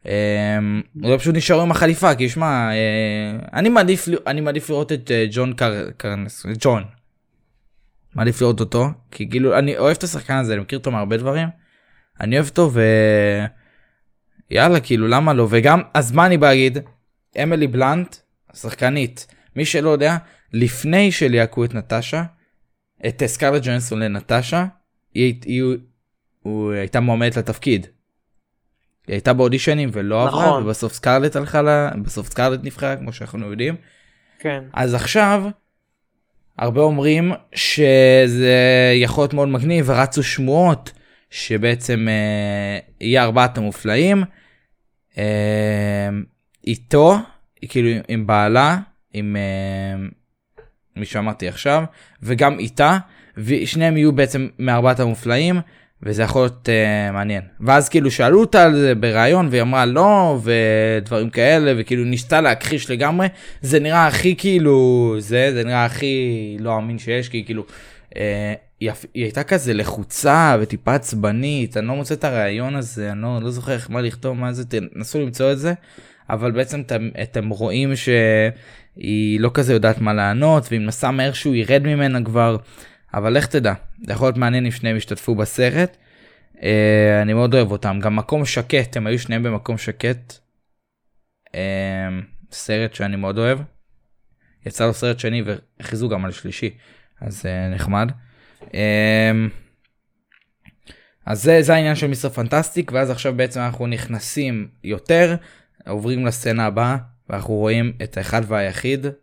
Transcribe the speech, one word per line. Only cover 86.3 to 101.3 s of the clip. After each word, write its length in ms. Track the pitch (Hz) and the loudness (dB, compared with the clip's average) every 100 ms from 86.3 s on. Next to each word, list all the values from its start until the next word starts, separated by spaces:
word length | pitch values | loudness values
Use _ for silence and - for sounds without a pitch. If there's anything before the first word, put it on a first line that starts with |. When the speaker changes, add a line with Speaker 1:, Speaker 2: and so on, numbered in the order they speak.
| _ _ _ | _ _ _
Speaker 1:
אה, 580 | - 107 107 107 104 104 | 0 2 4 6 4 4
אני 120 | 107 | 2
מאוד 200 | 110 123 127 | 2 2 2
אוהב 160 | 110 | 2
אותם, 280 | 101 104 98 | 0 -4 -2
גם 140 | 104 107 | -2 -2
מקום 300 | 107 151 139 | -2 -2 -2
שקט, 520 | - 123 147 120 127 | -4 0 -2 -2 -4
הם 100 | 107 | -4
היו 120 | 123 | -4
שניהם 240 | 120 113 | -4 -4
במקום 340 | 120 107 - 113 | -2 -4 -6 -8
שקט, 560 | - - 120 123 - - _ _ _ _ _ _ _ _ _ _ _ - | -6 -6 -4 -4 -10 -20 _ _ _ _ _ _ _ _ _ _ _ -8
אה, 540 | 95 98 98 95 95 92 92 - - | -6 -4 -4 -6 -6 -8 -10 -16 -18
סרט 420 | - - 107 110 | -16 -6 -4 -4
שאני 220 | - 101 98 | -4 -6 -4
מאוד 220 | 98 101 | -4 -2
אוהב, 220 | 117 135 147 _ _ _ _ _ _ _ _ _ - | -2 -2 -6 _ _ _ _ _ _ _ _ _ -14
יצא 200 | - 117 | -2 -2
לו 80 | |
סרט 260 | 110 123 120 | 0 -2 -2
שני 220 | 113 117 | -4 -4
והכריזו 680 | 101 101 _ _ - 110 120 | -4 -8 _ _ -10 -6 -4
גם 160 | 101 95 | -4 -4
על 60 | |
שלישי, 380 | 92 95 - 113 - _ _ _ _ | -8 -12 -8 -8 -8 _ _ _ _
אז, 240 | 110 98 95 | -14 -10 -8
אה, 240 | 92 92 | -4 -4
נחמד. 420 | 92 82 101 117 - - _ _ _ - | -4 -2 -2 -2 -6 -16 _ _ _ -14
אה, 580 | - 107 107 107 110 110 110 110 - - _ _ _ _ _ _ _ _ _ _ _ _ - _ _ | -4 0 2 2 4 2 2 -2 -6 -18 _ _ _ _ _ _ _ _ _ _ _ _ -20 _ _
אז 180 | - | -10